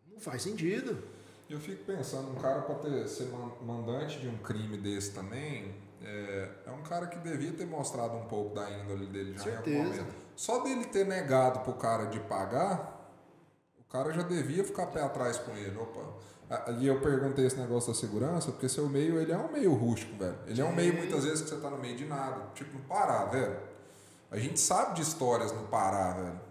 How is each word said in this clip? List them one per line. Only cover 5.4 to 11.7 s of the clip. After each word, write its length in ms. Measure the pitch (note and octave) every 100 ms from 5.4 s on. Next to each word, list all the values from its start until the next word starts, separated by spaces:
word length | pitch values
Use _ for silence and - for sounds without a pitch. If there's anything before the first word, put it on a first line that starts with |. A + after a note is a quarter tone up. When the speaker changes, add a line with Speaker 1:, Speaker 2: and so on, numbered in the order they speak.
| D3+ B2+ G2 G2+ - -
Speaker 2:
é, 480 | G#2 G#2 G2+ G2 F#2+ G2 -
é 40 |
um 120 | C3+
cara 240 | D#3 E3+ F3
que 120 | F3
devia 340 | E3 C#3+ D3
ter 120 | -
mostrado 520 | F3 D#3 C3+ B2+ A#2 A2+
um 100 | G#2+
pouco 280 | G#2+ G#2
da 140 | G#2 G2+
índole 360 | G2+ G2+ G2 G2
dele 300 | G2 G2 G2
já 120 | G2+
em 60 | A2+
algum 80 |
Speaker 1:
Certeza. 180 | D#3 C#3+ E3+ G3
Speaker 2:
momento. 120 | E3+ - -
Só 280 | - - B3
dele 220 | C4+ B3 -
ter 200 | G3 F#3+
negado 540 | F#3 C#3+ C3 B2+ -
pro 120 | -